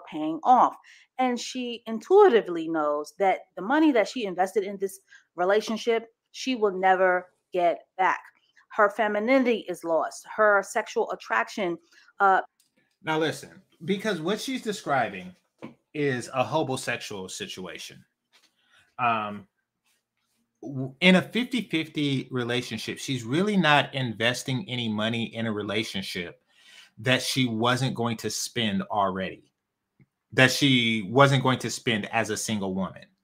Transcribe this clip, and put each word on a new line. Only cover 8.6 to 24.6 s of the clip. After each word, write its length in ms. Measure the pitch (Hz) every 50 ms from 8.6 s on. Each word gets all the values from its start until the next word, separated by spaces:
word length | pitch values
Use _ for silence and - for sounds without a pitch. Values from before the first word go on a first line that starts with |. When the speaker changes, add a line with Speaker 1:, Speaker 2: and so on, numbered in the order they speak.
| _ -
Speaker 1:
Her 200 | - - 214 202
femininity 760 | 208 - 220 208 208 208 214 240 269 269 254 247 226 196 -
is 160 | - 170 - -
lost. 420 | 165 165 156 120 98 - - - - -
Her 300 | - 214 208 202 196 190
sexual 480 | - - 226 214 - - 233 208 -
attraction, 680 | 185 - - - 226 226 226 - - 226 196 175 170 - _ _ _ - _ _ _ -
uh, 200 | 202 196 190 180 - - _ _ _ _ _ _ _ _ _ _ -
Speaker 2:
Now 140 | 156 156
listen, 440 | 156 160 143 123 - - 90 82 - _ _ _ - 160
because 380 | 151 202 196 208 220 196 156
what 180 | 156 180 220 214
she's 220 | - 269 262 240
describing 760 | - 220 190 - - 160 139 131 117 104 98 92 90 92 90 _ _ _ _ - - - - _ _ _ -
is 360 | 151 147 139 127 123 113 - 131
a 100 | 131 127
homosexual 840 | 110 143 160 156 131 131 127 - 131 120 110 - - 107 95 92 92
situation. 720 | - - 101 95 - 95 92 85 78 78 - - - - - _ _ _ _ _ _ _ _ _ _ _ _ _ _ _ _ _ _ -
Um, 480 | 123 117 113 110 107 104 104 101 98 _ _ _ _ _ _ _ _ _ _ _ _ _ _ _ _ _ _ _ _ _ _ -
w-, 320 | - - 143 127 135 - - -
in 140 | 175 185 185
a 60 | 175
fifty-fifty 1040 | - - - 220 254 254 - 233 202 - 160 160 156 156 - 151 147 143 139 127 - -
relationship, 680 | 131 123 120 120 120 123 123 - 113 110 - 113 95 -
she's 240 | - - 135 117 110
really 340 | 113 135 170 196 214 208
not 360 | 190 160 151 147 139 135 - -
investing 720 | 135 131 117 107 98 113 120 123 - - 139 131 123